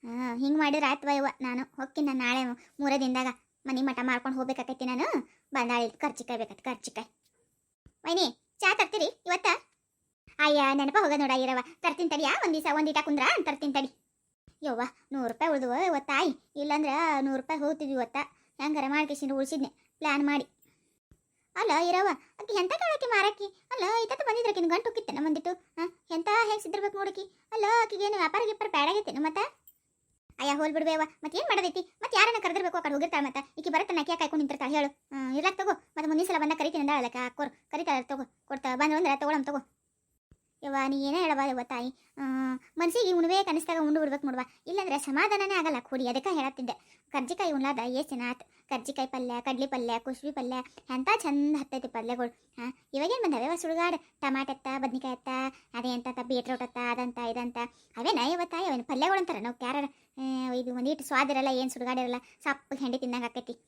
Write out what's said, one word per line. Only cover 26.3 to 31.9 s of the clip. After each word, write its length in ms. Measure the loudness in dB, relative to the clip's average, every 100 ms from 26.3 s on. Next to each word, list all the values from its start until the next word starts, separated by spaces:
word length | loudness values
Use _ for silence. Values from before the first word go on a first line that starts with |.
| 4 4
ಹೆಂಗ್ 140 | 0
ಸಿದ್ದಿರ್ಬೇಕು 340 | -2 -2 -2 -2
ನೋಡಕಿ. 260 | -4 -6 -12 _ _
ಅಲ್ಲ, 140 | 0 4 4
ಆಕಿಗೇನು 340 | 2 0 0 2
ವ್ಯಾಪಾರ 240 | 2 2 0
ಗೀಪಾರ 220 | -2 0
ಬ್ಯಾಡಾಗೈತೇನು 520 | 2 2 2 -2 -2
ಮತ್ತ? 180 | -2 0 -4 _ _ _ _ _ _ _ _ -4
ಅಯ್ಯ, 140 | 0
ಹೋಲ್ 200 | 2 2
ಬಿಡ್ಬೇವ, 280 | 2 2 2 0 -4
ಮತ್ 120 | -6 -4
ಏನ್ 120 | 2
ಮಾಡೋದೈತಿ? 320 | 2 2 -2 -8